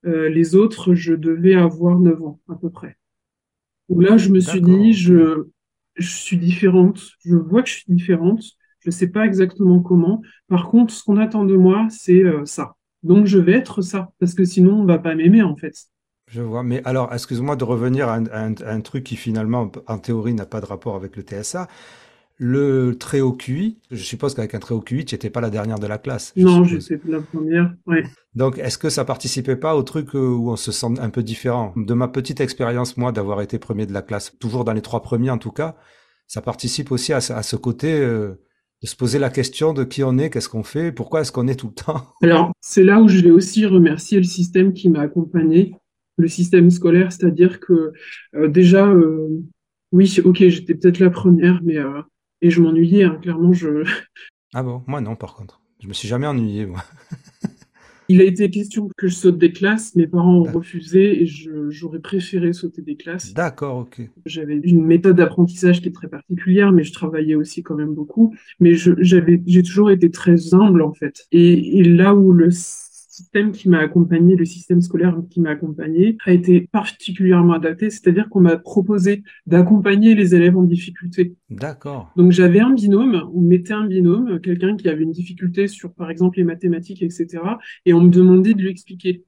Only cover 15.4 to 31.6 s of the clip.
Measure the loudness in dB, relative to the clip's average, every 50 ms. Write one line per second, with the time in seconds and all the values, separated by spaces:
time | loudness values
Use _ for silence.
15.4 | 4 2 -2 -6 -12 -16 -16 -18 -20 _ _ _ _ _ _ _ _ _ -14 -12
16.4 | -10 -8 -8 -8 -6 -6 -6 -6 -6 -6 -4 -4 -4 -6 -8 -12 -10 -10 -8 -8
17.4 | -6 -6 -6 -6 -4 -4 -4 -4 -2 -2 -2 -2 -2 -4 -4 -4 -6 -6 -8 -10
18.4 | -8 -8 -8 -10 -10 -10 -10 -10 -10 -10 -12 -12 -10 -10 -14 -12 -8 -8 -6 -6
19.4 | -4 -4 -4 -4 -6 -8 -10 -18 -14 -12 -12 -12 -8 -8 -8 -6 -6 -6 -6 -8
20.4 | -8 -10 -12 -14 -12 -12 -14 -12 _ -12 -12 -12 -14 -14 _ -18 -18 _ -14 -14
21.4 | -14 -12 -12 -12 -14 -14 _ -20 -20 -20 _ _ _ _ _ _ _ _ _ _
22.4 | -6 -4 -2 -2 -2 0 0 0 -2 -2 -4 -6 -10 -6 -4 -2 -2 -2 -4 -6
23.4 | -8 -10 -8 -6 -6 -8 -8 _ _ _ -16 -16 -14 -14 -12 -8 -8 -8 -8 -8
24.4 | -10 -10 -10 -14 -10 -8 -8 -8 -8 -8 -8 -8 -8 -8 -12 -10 -10 -10 -8 -6
25.4 | -8 -6 -6 -6 -8 -8 -8 -8 -8 -10 -10 -10 _ -12 -12 -12 -12 -10 _ 2
26.4 | 4 4 6 4 2 2 0 -4 -8 -8 -10 -10 -8 -8 -8 -8 -10 -10 -10 -10
27.4 | -6 -4 -2 -2 -2 -2 -4 -10 _ -4 -4 -4 -4 -6 -14 _ _ _ _ -4
28.4 | -4 -4 -4 -6 -10 -10 -10 -8 -8 -6 -6 -6 -6 -8 -8 -10 -10 -10 -10 -8
29.4 | -6 -6 -6 -6 -4 -4 -4 -4 -4 -4 -8 -10 -10 -8 -6 -4 -4 -2 -2 -4
30.4 | -4 -6 -6 -8 -8 -10 -10 -8 -6 -6 -6 -6 -6 -8 -6 -6 -6 -6 -8 -8
31.4 | -6 -6 -6 -6